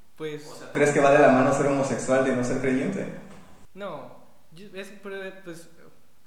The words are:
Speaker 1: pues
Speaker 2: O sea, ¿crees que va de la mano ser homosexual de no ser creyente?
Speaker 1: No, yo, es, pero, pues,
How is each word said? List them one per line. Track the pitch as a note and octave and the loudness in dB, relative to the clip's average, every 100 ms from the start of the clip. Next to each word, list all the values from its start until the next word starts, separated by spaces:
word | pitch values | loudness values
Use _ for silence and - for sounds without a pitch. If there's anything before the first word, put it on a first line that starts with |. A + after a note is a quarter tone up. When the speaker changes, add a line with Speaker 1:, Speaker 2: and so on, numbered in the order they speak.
| - - | -20 -12
Speaker 1:
pues | D#3 D3+ - | -10 -10 -12
Speaker 2:
O | - | -16
sea, | - | -6
¿crees | C#3+ C#3+ | 2 2
que | D3 | 6
va | C#3 | 6
de | D3 | 8
la | C3 | 8
mano | B2+ C3+ | 6 4
ser | C#3 C#3 | 2 2
homosexual | C#3 C3 A2+ - C3 | 0 -2 -2 0 2
de | C3+ | 2
no | B2 | 0
ser | B2 C3 | -2 -2
creyente? | C3+ C3 - - - - - - - - - | 0 -2 -2 -4 -8 -10 -14 -18 -20 -20 -18
Speaker 1:
No, | F#3 G3 D3 B2 - - - - | -14 -12 -12 -14 -18 -20 -20 -20
yo, | D#3+ G3+ | -20 -16
es, | F#3 G3+ G#3 | -16 -16 -16
pero, | G3+ G3 F#3+ F#3+ | -12 -12 -12 -14
pues, | F3 E3 - - D#2+ - - - | -14 -16 -16 -20 -20 -20 -20 -20